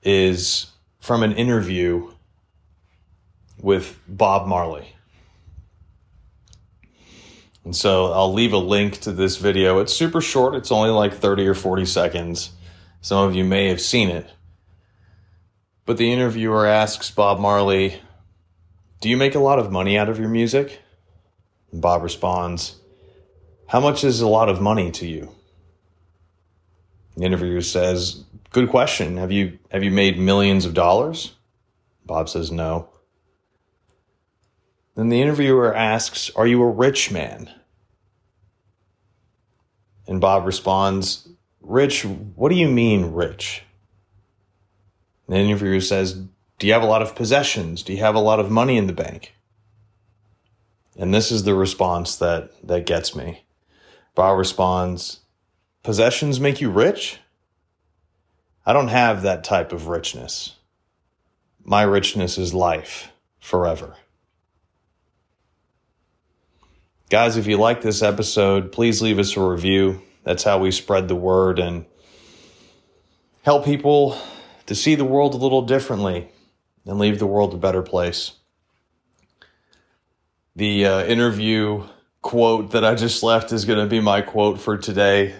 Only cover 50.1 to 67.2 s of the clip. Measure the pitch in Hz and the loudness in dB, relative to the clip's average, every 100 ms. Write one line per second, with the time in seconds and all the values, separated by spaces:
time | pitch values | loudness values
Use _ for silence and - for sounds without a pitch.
50.1 | _ _ _ _ _ _ _ _ - 90 | _ _ _ _ _ _ _ _ -8 0
51.1 | 104 110 117 101 95 95 - 92 87 87 | 0 2 0 2 2 0 0 0 0 -4
52.1 | - 85 82 78 _ - 87 85 85 - | -2 -2 -2 -6 _ -4 -4 -2 -4 -4
53.1 | 78 82 82 _ _ _ _ _ _ _ | -10 -12 -14 _ _ _ _ _ _ _
54.1 | - 95 95 95 - 92 92 90 90 - | 0 2 2 0 0 0 0 -4 -6 -12
55.1 | - _ _ _ _ _ _ - 104 117 | -16 _ _ _ _ _ _ -6 2 2
56.1 | - 151 127 143 139 131 98 165 202 - | 2 -2 0 -2 -2 0 2 2 2 -8
57.1 | - _ _ _ _ _ _ _ _ _ | -12 _ _ _ _ _ _ _ _ _
58.1 | _ _ _ _ _ - 131 131 123 120 | _ _ _ _ _ 0 2 2 2 2
59.1 | 101 95 87 - 98 80 87 82 85 80 | 2 -2 -4 -2 -2 -2 -8 -6 -6 -6
60.1 | - 62 - - _ _ _ _ _ _ | -12 -12 -12 -12 _ _ _ _ _ _
61.1 | _ _ _ _ _ - 101 104 101 95 | _ _ _ _ _ 0 2 4 2 0
62.1 | 104 90 - 90 92 87 78 - - - | -4 -4 -4 -4 0 0 -2 -8 -16 -18
63.1 | _ _ _ - 90 87 80 78 - _ | _ _ _ -4 -2 -2 -4 -10 -20 _
64.1 | _ _ _ _ _ _ _ _ _ _ | _ _ _ _ _ _ _ _ _ _
65.1 | _ _ _ _ _ _ _ _ _ _ | _ _ _ _ _ _ _ _ _ _
66.1 | _ _ _ _ _ _ _ _ _ _ | _ _ _ _ _ _ _ _ _ _
67.1 | 107 | 2